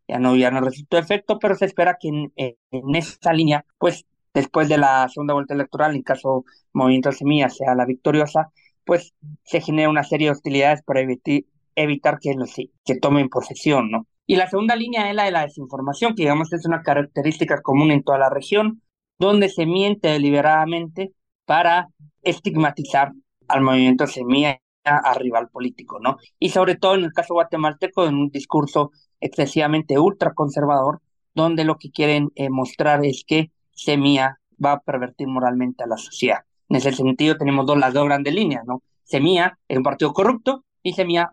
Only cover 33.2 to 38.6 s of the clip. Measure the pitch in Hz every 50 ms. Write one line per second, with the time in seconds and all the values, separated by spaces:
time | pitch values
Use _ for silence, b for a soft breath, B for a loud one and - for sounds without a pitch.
33.2 | - - 156 156 160 160 _ _ _ _ _ - - - 147 143 139 143 143 139
34.2 | 131 135 135 - _ _ _ - 139 139 143 143 - - 139 131 123 123 - -
35.2 | 147 131 131 127 127 123 123 123 127 127 123 - 123 117 113 104 - - - -
36.2 | - 120 104 87 - _ _ _ _ - - 139 117 139 131 - 131 131 131 -
37.2 | 147 156 156 156 147 139 139 139 135 131 147 143 135 127 123 143 147 143 143 143
38.2 | 143 143 151 196 220 170 139 123